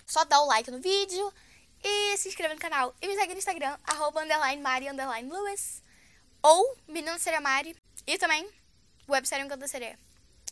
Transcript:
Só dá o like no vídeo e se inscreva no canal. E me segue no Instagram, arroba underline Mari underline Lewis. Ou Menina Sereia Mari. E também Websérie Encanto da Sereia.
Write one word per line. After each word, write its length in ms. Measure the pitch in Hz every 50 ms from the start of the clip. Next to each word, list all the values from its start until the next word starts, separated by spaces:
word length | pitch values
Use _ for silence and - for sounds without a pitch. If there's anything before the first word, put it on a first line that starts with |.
| -
Só 200 | - - 311 320
dá 160 | 302 294 285
o 60 | 294 285
like 220 | 233 220 240 262
no 100 | 247 254
vídeo 520 | 294 370 392 403 403 392 359 370 403 403 - - - - - - - _ _ _
e 360 | - 403 415 415 415 415 403 392
se 100 | - 381
inscreva 260 | - - 349 311 311
no 60 | 311
canal. 340 | - 330 320 277 254 247 - -
E 60 | - 370
me 80 | 392
segue 180 | 403 403 339 370
no 60 | 381
Instagram, 380 | 381 - 370 330 277 269 294 285 -
arroba 380 | - 311 302 311 294 302 311 311
underline 380 | 311 311 302 302 262 277 294
Mari 280 | 285 269 254 262 262 277
underline 420 | 277 262 262 269 240 226 240 262
Lewis. 500 | 320 381 403 403 403 403 - - - - - _ - - - - - _ _ _ _ -
Ou 360 | - 302 320 359 415 539 508 - -
Menina 320 | - 311 330 294 311 330 339
Sereia 220 | - 359 320 311
Mari. 380 | 285 277 262 269 294 330 330 - _ - - - -
E 120 | - 302 359
também 320 | 370 330 311 302 330 415 - _ _ _ _ _ _ _ _ _ - -
Websérie 380 | 277 269 262 - 311 277 277
Encanto 160 | 277 277 262
da 60 | 277 277
Sereia. 280 | - 262 240 226 - - - - - - - _ _ _ - -